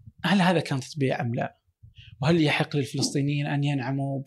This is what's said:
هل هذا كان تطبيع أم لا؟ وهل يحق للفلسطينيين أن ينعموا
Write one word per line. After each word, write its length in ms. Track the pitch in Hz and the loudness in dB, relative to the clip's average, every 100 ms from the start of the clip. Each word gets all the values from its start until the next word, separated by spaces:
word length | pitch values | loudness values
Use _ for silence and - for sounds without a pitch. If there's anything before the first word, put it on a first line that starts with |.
| - - | -20 -6
هل 180 | 165 196 | 0 4
هذا 180 | 180 170 | 4 2
كان 200 | - 139 | 0 -4
تطبيع 420 | - 151 135 143 | -4 -2 -2 0
أم 140 | 120 117 | -2 -4
لا؟ 220 | - - _ _ - - - - | -6 -8 _ _ -20 -20 -20 -4
وهل 220 | 135 170 | 2 4
يحق 320 | 147 - 151 147 | 4 2 0 -2
للفلسطينيين 720 | 127 135 - 147 143 147 143 | -2 -2 -2 0 0 0 -2
أن 160 | 143 | 0
ينعموا 580 | 143 139 135 139 139 135 | 0 0 -2 -2 -4 -4